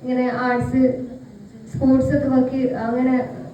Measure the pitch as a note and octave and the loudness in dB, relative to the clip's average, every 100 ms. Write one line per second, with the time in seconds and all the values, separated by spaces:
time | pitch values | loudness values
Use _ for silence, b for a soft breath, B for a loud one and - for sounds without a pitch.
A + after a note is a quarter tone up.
0 | B3+ B3+ B3 B3 B3+ B3 B3 C4 B3+ B3+ | -2 -2 0 -2 -2 0 0 2 2 2
1 | - - - - - - - - C4+ C4 | -8 -12 -18 -20 -20 -20 -12 0 4 4
2 | C4 C#4+ C4+ C4 B3+ C4+ B3 G#3+ A3+ A#3+ | 4 0 2 2 2 0 -2 -2 -4 0
3 | C4 B3+ - - - | 2 2 -2 -8 -16